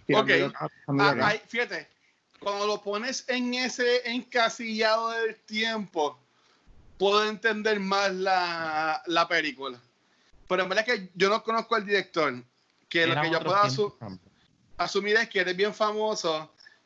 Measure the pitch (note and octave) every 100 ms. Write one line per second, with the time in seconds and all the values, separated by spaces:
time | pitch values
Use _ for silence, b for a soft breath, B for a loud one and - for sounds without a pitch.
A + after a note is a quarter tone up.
0 | - G#3+ - F3 C#3+ - D#3 _ - C#3
1 | - A#2 G#3 - - A3+ A#3 E3+ C#3+ _
2 | _ _ _ - G3+ G3+ G#3 G#3 G3+ G#3
3 | B3 - - B3 B3 B3 B3+ - B3 B3
4 | A#3+ A#3+ - - A3 - A3+ A3 A3 A3+
5 | A3+ A3+ A3+ A3 - G#3+ A3+ A3 F#3 E3
6 | D3 B2+ _ _ _ _ _ - - -
7 | G3 G#3 G#3+ G#3+ A3+ G#3+ G#3+ G#3 F#3+ G3
8 | G3+ F#3 F#3+ F#3 F3 E3 D#3+ D#3 D#3 D#3
9 | F3 E3+ E3+ E3+ D3+ C3 C3+ B2 _ _
10 | _ _ _ - - F#3 F#3 G3 A3 A#3
11 | F#3 F3+ F#3+ G#3+ A3 A3+ A3 A3+ G3+ G3+
12 | F3+ E3+ D3 B2 B2 _ _ _ - E3+
13 | E3 D3 D#3+ E3 D#3+ G3 G3+ C3 - -
14 | G#2+ F#2 _ _ _ _ _ - F3 G3
15 | G3+ G#3+ A3+ G3 F3+ F3+ G#3 - G#3+ G#3+
16 | G#3+ G#3+ E3+ D#3 D#3 _ b b